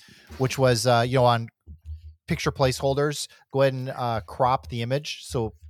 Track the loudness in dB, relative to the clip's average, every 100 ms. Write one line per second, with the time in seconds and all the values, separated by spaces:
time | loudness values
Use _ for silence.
0 | -18 -20 -12 -2 -2 2 4 4 4 2
1 | 4 4 4 4 -2 _ -20 -18 -16 -16
2 | -16 -14 -6 -4 -2 0 0 2 -2 0
3 | -2 -4 -10 _ _ 2 2 0 -8 -6
4 | -4 -4 -6 0 2 0 -2 -6 -2 -4
5 | -4 -12 -6 -4 -4 -8 -16